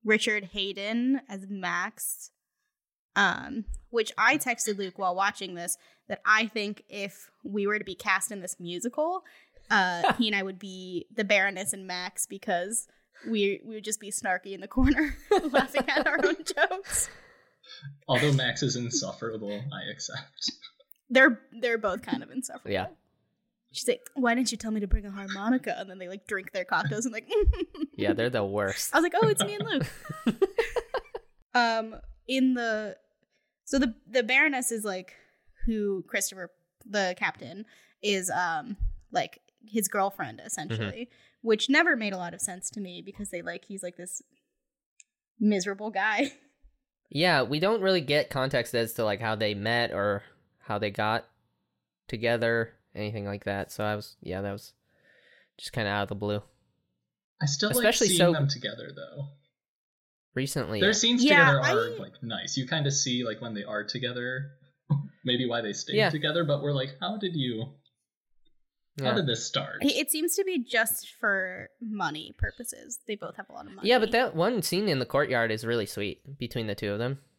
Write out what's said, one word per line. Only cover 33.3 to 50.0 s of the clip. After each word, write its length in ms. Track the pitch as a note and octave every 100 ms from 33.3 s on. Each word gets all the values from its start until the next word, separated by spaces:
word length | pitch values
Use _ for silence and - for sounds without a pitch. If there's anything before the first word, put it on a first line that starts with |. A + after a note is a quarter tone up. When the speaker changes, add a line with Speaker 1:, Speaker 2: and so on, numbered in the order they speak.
| _ _ _
Speaker 1:
so 140 | - C4+
the, 160 | B3+ A3+ -
the 120 | B3+
Baroness 500 | A#3 C4 D#4 C4 B3+
is, 120 | A3+
like, 300 | G#3+ F#3 F#3 - _ _ _ _ -
who 380 | A3 G#3 F#3+ F3
Christopher, 420 | G#3+ F#3+ F#3+ F3 _ _ _
the 300 | - G3+ F#3 F#3
captain, 460 | F#3+ - C3 F#3+ G#3+ - _ _
is, 260 | G#3 G3 F#3
um, 460 | - F3+ E3 - G3+ - - -
like, 300 | F3+ - - _ _ A3
his 220 | A3 G#3
girlfriend, 520 | G#3 G3 G3 C3 -
essentially, 420 | - - D3+ A2 G#2+
Speaker 2:
Mm-hmm. 600 | D3 B3 _ _ _ A3+
Speaker 1:
which 200 | G#3+ -
never 260 | C#4+ E4+ C#4+
made 160 | G#3+
a 60 | F#3+
lot 160 | F3
of 60 | F3
sense 260 | - F#3 -
to 100 | -
me 200 | F#3+ F3
because 300 | F#3 - G3+
they, 100 | F3
like, 220 | E3 F3 _
he's, 160 | G3
like, 140 | F3+ F3+
this 260 | F3 - - _ _ _ _ _ _ _ - _ _ _
miserable 500 | G#3+ G3+ F#3 G3 G#3+
guy. 420 | G3 G#3 G#3+ C#4 -
<laughs> 60 | _ _ - _ _ _ _
Speaker 2:
Yeah, 280 | C3+ F3 D#3
we 180 | A2+ D3
don't 220 | F#3 A3+
really 180 | F#3+ F#3
get 300 | C3+ D3 -
context 440 | C#3 C3+ C3+ A2+
as 200 | A#2+ A2+
to, 100 | -
like, 160 | A2 G#2
how 140 | A2+ A2
they 160 | G#2+
met 400 | G2+ G#2+ A#2 A#2
or 300 | F2+